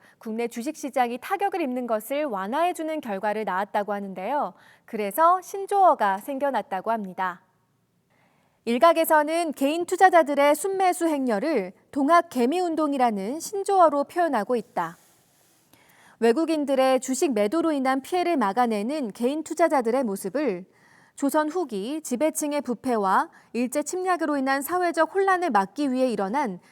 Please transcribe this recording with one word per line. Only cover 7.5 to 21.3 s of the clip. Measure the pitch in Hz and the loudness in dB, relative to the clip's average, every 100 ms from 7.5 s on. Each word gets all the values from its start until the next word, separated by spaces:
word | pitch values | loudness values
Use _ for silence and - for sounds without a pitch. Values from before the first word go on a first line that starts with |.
| _ _ _ _ _ _ _ _ _ _ _ | _ _ _ _ _ _ _ _ _ _ _
일각에서는 | 220 240 339 330 320 311 302 330 330 | -4 4 6 6 4 2 2 0 -2
개인 | - 277 330 | 0 0 0
투자자들의 | 349 370 370 349 277 285 285 | -4 4 6 6 4 4 4
순매수 | 302 392 381 381 359 339 | 2 0 0 0 2 0
행렬을 | 285 254 202 285 269 180 - _ | 0 0 0 0 -2 -4 -10 _
동학 | 294 277 339 339 | -2 4 4 4
개미 | 262 240 349 | 0 0 2
운동이라는 | 349 320 302 277 247 202 196 311 | 0 0 0 2 0 0 -4 -8
신조어로 | - 403 392 392 320 285 | -8 -6 0 4 4 4
표현하고 | 285 349 339 240 202 247 | -2 -2 0 0 0 -4
있다. | - - 165 170 _ _ _ _ _ _ _ _ _ _ - _ | -4 -6 -6 -10 _ _ _ _ _ _ _ _ _ _ -20 _
외국인들의 | 226 226 320 311 277 262 262 262 | 2 2 0 0 0 2 4 2
주식 | - 254 349 | 0 -2 0
매도로 | 214 208 320 330 | 2 0 0 0
인한 | 285 262 269 | 0 0 -2
피해를 | 269 359 349 330 | -2 -2 0 0
막아내는 | 202 214 240 214 220 311 233 | 0 2 0 0 -2 -4 -6
개인 | - 240 311 | -4 -2 -2
투자자들의 | 311 330 330 294 226 254 | -6 0 2 2 2 0
모습을 | 240 196 196 262 285 180 190 _ _ _ _ | -2 -4 -6 -4 -2 -4 -8 _ _ _ _
조선 | - 277 | -6 -2